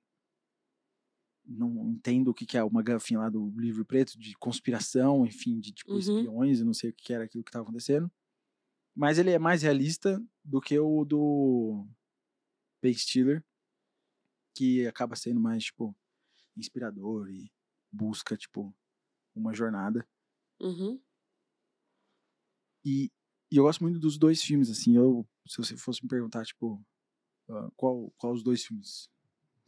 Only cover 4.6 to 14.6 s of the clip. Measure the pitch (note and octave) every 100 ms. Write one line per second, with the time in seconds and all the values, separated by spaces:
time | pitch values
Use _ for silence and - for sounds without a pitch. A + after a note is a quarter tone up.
4.6 | - A#2 - C3 C3+ C#3 A#2+ - A#2+ A2+
5.6 | G#2 - - G3+ F#3 G#3 A3+ A2+ C3+ B2+
6.6 | A#2 A2 A#2 - - A#2 A2+ A#2 - A#2+
7.6 | G#2+ A#2 - C#3+ F3 - _ _ _ _
8.6 | _ _ _ - D3 D#3 F3+ E3+ E3 F3
9.6 | D3+ C#3 D3+ E3 G3 F#3+ A#3 _ D3+ C3+
10.6 | - D3 D#3 D3+ D3 D3 D3 C#3+ C3+ B2
11.6 | A2+ G#2 G#2 - _ _ _ _ _ _
12.6 | _ _ B2+ A2+ - C3 B2+ D#3 - _
13.6 | _ _ _ _ _ _ _ _ _ -